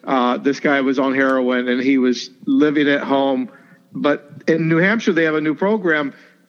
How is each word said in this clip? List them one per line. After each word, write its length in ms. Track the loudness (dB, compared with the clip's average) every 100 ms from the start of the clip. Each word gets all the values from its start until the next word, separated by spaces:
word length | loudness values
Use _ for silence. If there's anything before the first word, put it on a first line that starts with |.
uh, 320 | -4 0 0 0
this 220 | -2 -2
guy 200 | 0 0
was 180 | 0 0
on 160 | 0
heroin 540 | 0 0 0 0 -2 -2
and 140 | -2
he 160 | 2 2
was 320 | 2 0 -6 -12 -2
living 420 | 2 2 2 2
at 120 | 0
home. 480 | 0 0 0 -2 -4 -12 -20 -20 _
But 380 | -4 -2 -2 -6 -8 -2
in 220 | 0 2
New 80 | 2
Hampshire, 360 | 2 0 0
they 120 | 0
have 100 | 0
a 60 | 0
new 140 | -2
program. 580 | -2 0 0 0 0 -2 -8 -20 _